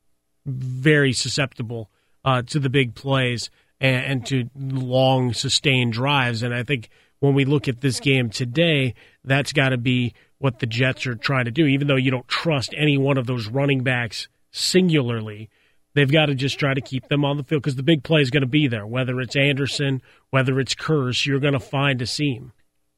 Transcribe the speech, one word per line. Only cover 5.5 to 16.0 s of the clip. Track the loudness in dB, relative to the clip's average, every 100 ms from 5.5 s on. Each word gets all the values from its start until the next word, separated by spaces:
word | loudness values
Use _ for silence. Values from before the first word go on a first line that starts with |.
| 0 2 2 2
drives. | 0 0 0 0 -2
And | -4
I | -4
think | -4 -4 -6 _ _ -2
when | 2
we | 4
look | 4 2 0
at | -2
this | -2 0
game | 2 2 0
today, | -4 -4 0 2 2 0 -4 -14 _ -2
that's | -2 0
gotta | 0 2 0
be | 0 0 0 -4 _ -4
what | -4 -2
the | -4
Jets | 0 0 -2 -6
are | -6
trying | -2 -2 -2
to |
do. | 2 2
Even | 2 2
though | 2
you | 2
don't | -2 -4
trust | -6 -2 -2 -2 -2
any | 2 2
one | 2 0
of | 0
those | -4 -4
running | -2 0 0
backs | 0 -2 -4 -8 -14 _ _
singularly, | -8 0 4 4 4 2 -2 -6 -12 -16 _ _ _ _
they've | 2